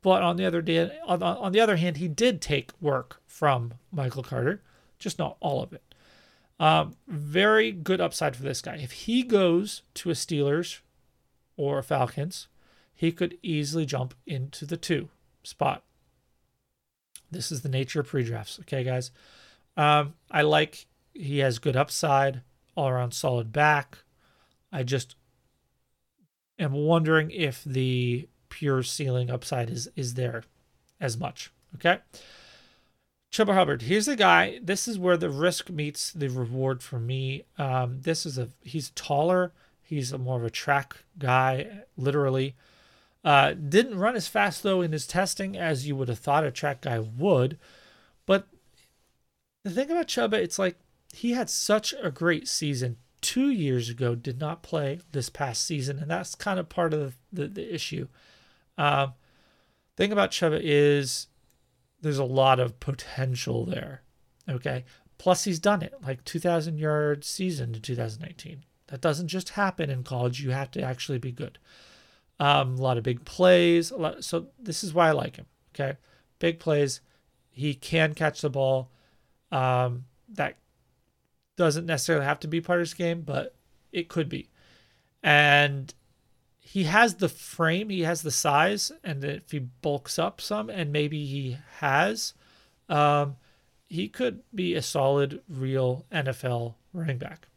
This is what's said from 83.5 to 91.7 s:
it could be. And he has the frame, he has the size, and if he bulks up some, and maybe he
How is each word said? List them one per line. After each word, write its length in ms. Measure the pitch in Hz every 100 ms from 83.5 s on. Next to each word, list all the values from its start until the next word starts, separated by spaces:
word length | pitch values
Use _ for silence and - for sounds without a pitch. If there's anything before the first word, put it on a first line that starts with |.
| _ _ _ _
it 160 | - 170
could 180 | 170 160
be. 220 | 143 - _ _ _ _ _ _ _
And 720 | 160 147 147 143 143 139 131 - _ _ _ _ _ _
he 260 | - 196 165
has 300 | 196 233 185
the 140 | 180
frame, 600 | - - - 165 170 214
he 120 | 190
has 220 | 165 170
the 80 | 160
size, 600 | 127 160 143 170 202 - 311
and 200 | - 139
if 280 | 143 143 -
he 80 | 151
bulks 580 | 123 - 156 143 - -
up 240 | 175 -
some, 280 | - 208 214
and 220 | 208 156
maybe 340 | 147 147 151 147
he 320 | 139 135 127 -